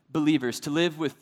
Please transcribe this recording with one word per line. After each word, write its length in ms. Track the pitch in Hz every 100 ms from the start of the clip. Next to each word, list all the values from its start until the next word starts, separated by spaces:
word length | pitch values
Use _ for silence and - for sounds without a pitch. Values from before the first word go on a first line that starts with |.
| _
believers 480 | 151 151 147 123 -
to 80 | 151
live 280 | 156 170 156
with 180 | 151 -